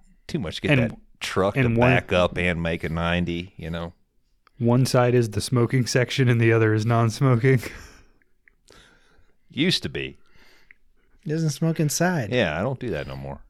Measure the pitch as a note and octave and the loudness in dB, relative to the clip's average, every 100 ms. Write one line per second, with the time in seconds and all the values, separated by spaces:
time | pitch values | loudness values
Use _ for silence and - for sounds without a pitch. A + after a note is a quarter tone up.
0 | _ _ - E3+ E2+ - - C#3 A2+ - | _ _ -10 -8 -6 -6 0 2 0 -4
1 | - - - - F#2+ C#3 B2 A2+ B2 F2+ | -20 -12 -6 0 0 2 2 4 4 4
2 | - F#2 F2 F2+ F2 E2+ E2+ E2+ D#2+ E2 | 2 2 2 0 -2 -2 -2 -4 -4 -4
3 | E2+ F2 F2 E2+ F2+ - E2 E2 E2+ - | -2 0 -2 -4 -8 -12 -10 -8 -10 -14
4 | _ _ _ _ _ - A#2 A#2+ B2+ C3 | _ _ _ _ _ -4 0 2 4 2
5 | B2 B2 A2+ G#2 - A#2+ A#2 C3 A#2+ C3+ | 4 2 0 -2 -2 0 0 0 0 0
6 | A#2+ - B2+ A#2+ A#2 A2+ A2 A2 A2 A#2 | 0 0 2 4 4 4 4 2 2 2
7 | A#2 G#2+ C3+ A#2+ C3 B2+ - - - - | 2 2 2 4 4 2 0 -16 -20 -20
8 | _ _ _ _ _ _ _ - _ _ | _ _ _ _ _ _ _ -20 _ _
9 | _ _ _ _ _ - F3 - E2 C#2+ | _ _ _ _ _ -2 0 0 -4 -8
10 | C2+ - - - - - - - _ _ | -10 -12 -20 -20 -20 -20 -20 -20 _ _
11 | _ _ - D#3 D#3+ C#3 E3 D#3+ D3+ - | _ _ -8 -4 -4 -2 -2 0 -2 0
12 | F3 F3 G#2 B2 F#2 D#2 A2+ C3+ B2 D#2 | -2 -2 -2 0 0 -2 -4 -6 -6 -6
13 | C2+ C2+ C2+ C#2 - | -8 -10 -12 -14 -18